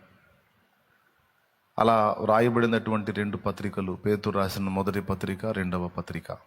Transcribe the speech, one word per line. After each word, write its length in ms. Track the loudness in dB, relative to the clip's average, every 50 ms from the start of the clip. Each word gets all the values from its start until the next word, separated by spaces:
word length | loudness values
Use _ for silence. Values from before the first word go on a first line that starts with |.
| -20 _ _ _ _ _ _ _ _ _ _ _ _ _ _ _ _ _ _ _ _ _ _ _ _ _ _ _ _ _ _ _ _ _ _ 2
అలా 360 | 4 6 6 6 4 2 0 0
వ్రాయబడినటువంటి 920 | 2 4 4 6 6 4 4 4 2 4 2 0 0 0 -2 -2 -2 -2
రెండు 260 | -4 -2 -2 -2 -4 -4
పత్రికలు, 540 | -4 -6 -6 -4 -6 -6 -4 -4 -4 -4
పేతురు 460 | -6 -4 0 0 0 0 0 -2 0 0
రాసిన 260 | 0 0 -2 -2 -4
మొదటి 380 | -2 0 0 0 0 0 -2
పత్రిక, 440 | -2 -2 -4 -4 -2 -4 -4 -4 -4
రెండవ 420 | -4 -2 -2 -2 -2 -2 -2 -4 -4
పత్రిక. 440 | -6 -8 -8 -8 -8 -10 -8 -10 -12 -14 -14